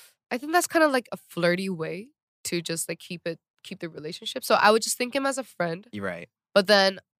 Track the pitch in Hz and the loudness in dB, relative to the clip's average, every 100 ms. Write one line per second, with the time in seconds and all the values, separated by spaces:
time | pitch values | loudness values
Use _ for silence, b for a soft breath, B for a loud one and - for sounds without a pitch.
0 | b b - 240 294 349 - 339 311 262 | b b -8 -8 0 0 2 4 4 2
1 | - 170 - - 175 180 190 175 160 170 | -2 -10 -12 -2 0 0 -2 -6 -6 -8
2 | 247 _ _ _ - 175 165 165 - 180 | -14 _ _ _ -6 -4 -4 -6 -6 -8
3 | - 175 170 - _ _ - 185 170 156 | -10 -10 -8 -8 _ _ -16 -12 -12 -10
4 | 151 180 220 254 - 214 208 220 - - | -12 -10 -8 -4 2 4 6 4 2 -2
5 | 247 277 277 262 247 - 170 170 208 - | -2 -2 -2 -4 -6 -4 -4 -6 -10 -8
6 | 98 85 85 _ _ 202 190 202 196 190 | -6 -8 -12 _ _ 2 6 6 6 0
7 | - | -10